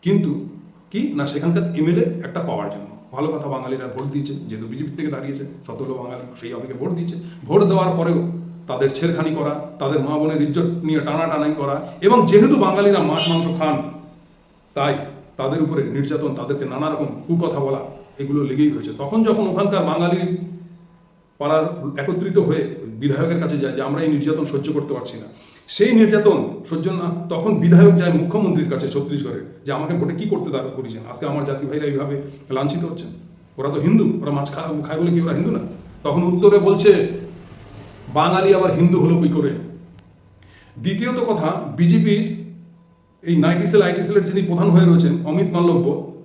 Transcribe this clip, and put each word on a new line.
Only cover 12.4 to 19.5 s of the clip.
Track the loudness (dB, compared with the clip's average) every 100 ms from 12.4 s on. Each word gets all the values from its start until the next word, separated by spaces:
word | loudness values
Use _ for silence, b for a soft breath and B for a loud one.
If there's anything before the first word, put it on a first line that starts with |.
| 8 6
বাঙালিরা | 4 4 4 4
মাছ | 2 0 0
মাংস | 0 0 -2
খান, | 0 -2 -4 -12 -20 -20 _ _ _ _ _
তাই | -4 -2 -2 -6 -16 -20 -6
তাদের | -4 0
উপরে | 0 0
নির্যাতন, | -2 -2 -2 -2 -4 -6
তাদেরকে | -6 -6 -6
নানা | -4 -4
রকম | -4 -6 -8 -2
কুকথা | -2 0 -2
বলা, | -2 -4 -6 -16 -20 -10
এগুলো | -4 -2
লেগেই | -2 2 2
রয়েছে। | 0 -8 -10
তখন | -4 0
যখন | 2 2
ওখানকার | 0